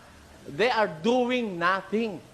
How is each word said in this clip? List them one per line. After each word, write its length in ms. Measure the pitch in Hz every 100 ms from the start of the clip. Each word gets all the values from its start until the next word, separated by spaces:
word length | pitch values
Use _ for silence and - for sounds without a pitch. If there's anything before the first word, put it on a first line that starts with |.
| - - - -
They 240 | - 143 233
are 240 | 226 208 160
doing 560 | 180 254 240 254 226 175
nothing. 640 | 175 190 185 208 226 165 -